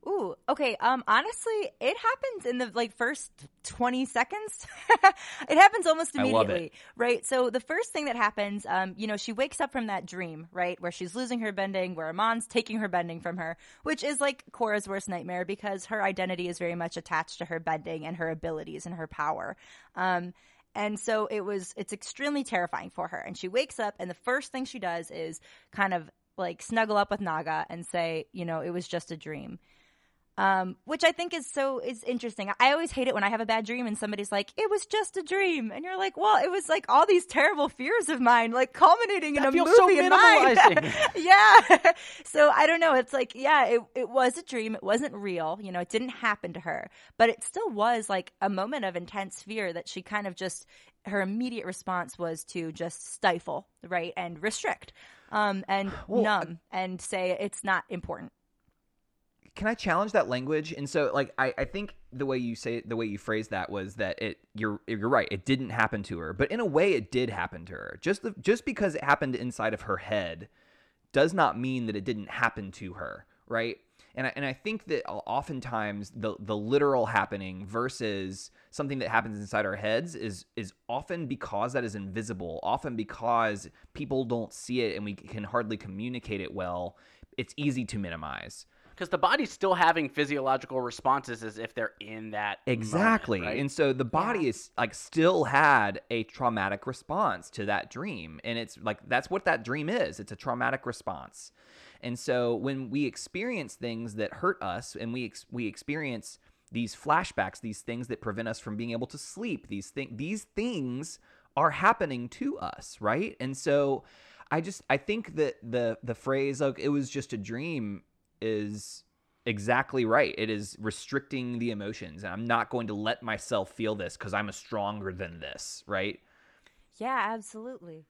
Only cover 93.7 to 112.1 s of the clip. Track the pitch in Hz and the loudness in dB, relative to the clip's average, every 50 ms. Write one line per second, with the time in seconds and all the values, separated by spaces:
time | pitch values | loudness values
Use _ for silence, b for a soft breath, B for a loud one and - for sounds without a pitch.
93.7 | - - 156 139 131 127 135 117 - 156 185 214 247 208 160 131 113 - - - | 0 2 2 2 2 0 -2 0 0 0 0 2 0 0 0 0 -2 -4 -10 -12
94.7 | _ - 120 113 - - - - - 160 160 170 185 175 147 117 131 139 156 147 | _ -4 -4 -4 -4 -10 -18 -6 0 4 4 6 6 4 2 4 4 6 6 8
95.7 | 139 127 107 101 98 101 - _ 120 117 113 - - - 135 123 113 107 95 98 | 8 6 6 2 -2 -4 -6 _ -4 -4 -4 -4 -6 -2 -2 0 0 2 0 0
96.7 | 98 101 - - 131 - - _ 147 185 214 160 101 90 85 - - - 104 101 | -2 -4 -6 -8 -10 -10 -8 _ -4 -2 0 -2 -2 -4 -8 -14 -10 -6 -2 0
97.7 | 104 95 - - - - 156 208 175 107 80 80 78 76 - 113 117 117 113 107 | 0 -2 -2 -4 -10 -10 -10 -10 -10 -10 -12 -14 -14 -12 -8 -6 -6 -6 -6 -8
98.7 | - - - 110 107 - - 101 120 127 139 - 175 196 - 180 160 131 110 110 | -12 -8 -6 -6 -6 -6 -4 -2 -2 -2 0 0 -4 -2 0 0 0 0 -2 -4
99.7 | 127 151 151 156 208 240 - 76 85 - 104 - 110 98 - 131 120 120 123 123 | -4 -4 -2 -2 -2 -2 -2 -2 -4 -10 -12 -14 -14 -10 -6 -6 -4 -2 0 -2
100.7 | 127 131 - 123 117 - - - 95 73 65 50 _ - - - b b b b | -2 -2 -6 -8 -10 -8 -8 -10 -10 -10 -12 -16 _ -20 -20 -20 b b b b
101.7 | b b b b b b - 123 120 123 - - 127 123 120 120 120 107 98 135 | b b b b b b -10 -10 -8 -8 -2 0 0 2 2 2 0 0 -2 -4
102.7 | 139 135 131 117 107 143 147 131 - - - - _ 175 202 247 247 202 151 107 | -4 -6 -6 -4 -2 -2 -2 -2 -4 -8 -16 -12 _ -6 -6 -4 -4 -6 -8 -10
103.7 | - _ 120 120 117 113 117 117 104 107 107 98 - - - 180 196 - - 98 | -10 _ -8 -6 -6 -6 -8 -8 -6 -4 -4 -4 -4 -2 -2 -2 -2 0 -4 -6
104.7 | 87 104 127 - - - - 117 117 127 123 104 - - - _ - 123 117 107 | -6 -6 -8 -10 -12 -10 -8 -8 -6 -6 -8 -8 -10 -14 -20 _ -8 -6 -6 -6
105.7 | 95 - - - 143 160 156 139 123 110 - - - - _ _ _ _ _ _ | -8 -10 -8 -8 -6 -6 -4 -6 -6 -8 -10 -14 -20 -20 _ _ _ _ _ _
106.7 | - 117 120 107 - - - 151 151 160 175 - - - 98 92 - - - 113 | -6 -4 -4 -4 -6 -10 -2 0 0 2 0 -2 -2 -2 -4 -4 -4 -10 -10 -10
107.7 | 107 - - - 117 120 123 110 120 - - 113 101 104 113 113 107 - - 113 | -10 -10 -8 -8 -8 -8 -6 -8 -8 -6 -6 -6 -4 -4 -4 -6 -6 -8 -8 -8
108.7 | 107 104 117 120 117 117 120 123 - 147 - - - - 220 240 175 120 _ - | -6 -6 -6 -4 -4 -6 -6 -6 -10 -14 -14 -14 -12 -8 -6 -6 -6 -8 _ -10
109.7 | - 101 95 - _ - 139 131 120 107 139 165 208 214 - _ _ - 214 247 | -10 -10 -10 -10 _ -10 -10 -10 -8 -10 -6 -6 -6 -8 -8 _ _ -4 -4 -4
110.7 | 247 180 139 127 123 127 147 - - - b b b b b b b - 151 165 | -2 -4 -4 -4 -6 -6 -8 -10 -14 -18 b b b b b b b 2 2 2
111.7 | 143 139 165 196 233 - 196 156 | 2 4 2 2 2 2 0 -4